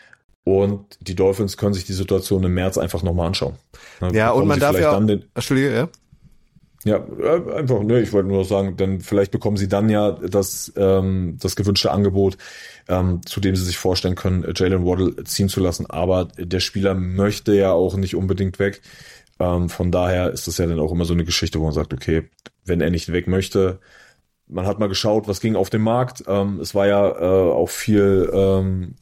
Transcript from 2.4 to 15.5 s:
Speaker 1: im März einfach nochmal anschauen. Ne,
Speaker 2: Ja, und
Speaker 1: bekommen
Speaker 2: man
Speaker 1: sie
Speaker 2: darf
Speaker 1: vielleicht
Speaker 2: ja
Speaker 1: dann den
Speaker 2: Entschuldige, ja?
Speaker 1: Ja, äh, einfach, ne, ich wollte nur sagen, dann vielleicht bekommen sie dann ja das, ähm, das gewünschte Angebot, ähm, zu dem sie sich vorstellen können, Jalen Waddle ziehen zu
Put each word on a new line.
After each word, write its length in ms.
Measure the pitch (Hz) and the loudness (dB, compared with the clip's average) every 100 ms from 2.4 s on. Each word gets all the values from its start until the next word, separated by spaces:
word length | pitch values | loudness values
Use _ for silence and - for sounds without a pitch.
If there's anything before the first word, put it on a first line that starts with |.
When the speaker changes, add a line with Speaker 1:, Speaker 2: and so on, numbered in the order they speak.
Speaker 1:
im 100 | 92 | 2
März 240 | 90 92 - | 0 0 0
einfach 240 | 87 95 | -2 -2
nochmal 240 | 87 87 85 | -2 0 0
anschauen. 260 | 98 67 - _ - - - | -2 -4 -8 _ -20 -20 -6
Ne, 100 | 90 | -2
Speaker 2:
Ja, 160 | 107 113 | 2 2
und 140 | 123 | 2
Speaker 1:
bekommen 40 | 143 | 2
Speaker 2:
man 60 | 143 | 2
Speaker 1:
sie 40 | |
Speaker 2:
darf 100 | 143 185 | 2 2
Speaker 1:
vielleicht 80 | |
Speaker 2:
ja 80 | 151 | 2
Speaker 1:
dann 140 | 101 107 | 2 2
den 180 | 101 - | 0 -4
Speaker 2:
Entschuldige, 400 | - - 131 139 | -8 -2 0 2
ja? 140 | 113 165 - _ _ - _ _ _ _ _ | 0 -4 -8 _ _ -20 _ _ _ _ _
Speaker 1:
Ja, 200 | 104 104 - - | 0 0 -2 -4
äh, 340 | 95 170 180 | 0 0 0
einfach, 280 | - 131 113 | -4 0 0
ne, 180 | 107 120 | 2 2
ich 120 | 107 | 2
wollte 160 | 104 95 | 2 2
nur 160 | 98 | 0
sagen, 320 | 92 98 98 90 | 2 0 0 -2
dann 240 | 95 95 | -2 -2
vielleicht 320 | - 101 98 | 0 0 2
bekommen 240 | 107 107 101 | 0 -2 0
sie 120 | 98 | 0
dann 200 | 101 110 | 2 2
ja 220 | 104 104 | 2 2
das, 600 | 85 90 101 98 - - - | -2 -2 0 0 -4 -8 0
ähm, 600 | 95 95 95 92 90 65 | 2 4 2 0 -2 -4
das 160 | 92 - | -6 -2
gewünschte 340 | 101 101 98 | 0 0 0
Angebot, 460 | 87 101 95 95 - - - - - - | 2 2 2 2 0 -14 -20 -20 -14 -4
ähm, 320 | 92 92 87 - | 0 0 -2 -6
zu 140 | - | -4
dem 160 | 98 92 | 0 0
sie 80 | |
sich 120 | 90 87 | -2 -2
vorstellen 380 | 95 90 92 | -2 0 -2
können, 320 | 90 95 92 - | -2 -2 -2 -2
Jalen 320 | - 92 92 87 | 0 0 2 2
Waddle 380 | 90 90 - | 2 0 -2
ziehen 240 | - - | -6 -2
zu 100 | 98 | 0